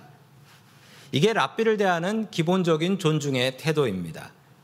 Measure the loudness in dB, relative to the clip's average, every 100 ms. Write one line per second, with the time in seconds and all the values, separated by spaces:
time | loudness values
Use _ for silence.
0 | -12 -20 _ -20 -20 -20 -20 -20 -20 -20
1 | -4 2 2 2 0 0 0 2 2 0
2 | -2 -4 -6 -4 0 2 2 2 0 0
3 | 0 0 0 0 -2 -2 -2 0 0 -2
4 | -6 -12 -16 -20 _ -12